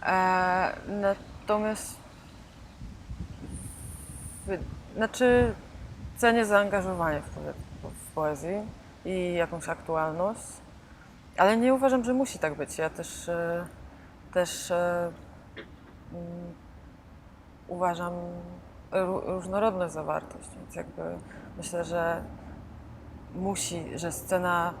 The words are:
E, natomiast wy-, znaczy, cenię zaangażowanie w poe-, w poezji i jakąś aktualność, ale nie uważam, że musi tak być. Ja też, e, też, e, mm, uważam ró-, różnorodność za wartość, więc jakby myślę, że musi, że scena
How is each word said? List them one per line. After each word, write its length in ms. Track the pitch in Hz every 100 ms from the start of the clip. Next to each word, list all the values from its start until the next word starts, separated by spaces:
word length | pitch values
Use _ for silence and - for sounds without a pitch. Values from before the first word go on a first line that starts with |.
| -
E, 640 | 185 185 185 185 180 185 - -
natomiast 1080 | 202 196 196 - - - 214 214 214 - - - - - - - - - - - - - - - - - - - - - - - - - - -
wy-, 120 | 185 - - - -
znaczy, 580 | 220 - 254 247 240 208 - - - - - -
cenię 280 | 240 233
zaangażowanie 760 | 214 208 202 196 190 180 165 147
w 100 | -
poe-, 600 | 160 147 - - - 80 - -
w 20 |
poezji 400 | - 156 147 160 196 214 - - -
i 300 | - 185 180
jakąś 340 | 175 165 170 160
aktualność, 760 | 165 - 160 160 156 190 226 - - - - - - - - - -
ale 180 | 185 220
nie 180 | 247
uważam, 300 | 262 269 254
że 100 | 240
musi 240 | 254 269 -
tak 160 | 160 147
być. 220 | 143 -
Ja 120 | 160
też, 380 | 156 165 - -
e, 380 | 170 170 170 175 - - - - - -
też, 380 | - 175 - -
e, 400 | 175 175 175 175 175 - - - - - - - - -
mm, 420 | 175 170 175 175 - - - - - - - - - - - -
uważam 440 | 175 180 175 175 175 175 175 175 180 - - -
ró-, 340 | 190 185 190 -
różnorodność 680 | 185 180 190 220 185 175
za 100 | 156
wartość, 440 | 156 156 - - - -
więc 160 | -
jakby 280 | 170 - - 165 170 - - - -
myślę, 280 | 170 175
że 380 | 165 170 165 170 - - - - - - - - - - -
musi, 640 | - 190 190 - 175 160 135
że 140 | 170
scena 640 | 156 - 185 180 175 170 170